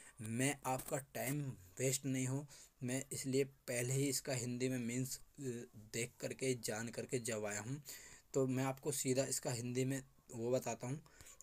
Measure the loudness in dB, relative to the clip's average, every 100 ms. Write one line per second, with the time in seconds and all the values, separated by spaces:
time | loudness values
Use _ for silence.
0 | -16 -8 -2 2 2 2 0 -2 0 -4
1 | -2 -4 0 0 -2 -6 -10 0 2 2
2 | 2 0 2 -2 -4 -14 -20 -6 -2 -2
3 | -4 -4 2 2 2 -2 -4 0 2 2
4 | 2 2 0 -2 -2 0 0 2 0 0
5 | -2 -4 -10 -8 -4 -4 -8 -14 -6 -4
6 | -4 -4 -6 0 2 2 0 -2 -2 -4
7 | -2 0 0 0 0 -2 -4 -6 -8 -14
8 | -14 -20 0 4 4 4 2 0 -2 2
9 | 4 4 4 0 0 0 0 2 2 0
10 | -4 -16 -10 -2 2 4 2 -2 -2 -4
11 | -6 -18 -18 -8